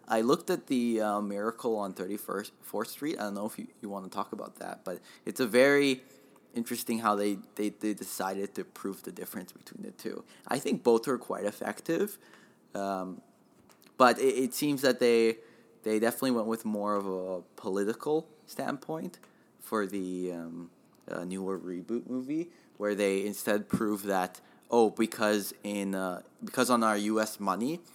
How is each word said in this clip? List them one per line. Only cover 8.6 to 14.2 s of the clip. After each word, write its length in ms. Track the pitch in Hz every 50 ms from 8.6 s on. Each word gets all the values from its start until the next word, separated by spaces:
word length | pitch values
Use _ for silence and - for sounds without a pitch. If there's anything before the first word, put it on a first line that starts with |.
| 90
prove 380 | - - - - 98 95 -
the 100 | - 95
difference 380 | 90 90 90 - - 95 95 -
between 300 | - - - - - -
the 80 | - -
two. 340 | - - - - - - - - - - -
I 120 | - - 135
think 240 | - - - -
both 240 | - 123 117 113 -
were 120 | 147 127 120
quite 260 | - - 98 95 98
effective, 760 | 104 - - 107 104 107 - - - 165 170 196 208 - - - - - - - - _ _ _ _ -
um, 460 | 101 98 98 98 92 92 92 92 - - _ _ _ _ _ _ _ _ - - _ - - _
but 220 | - 131 123 117
it, 160 | -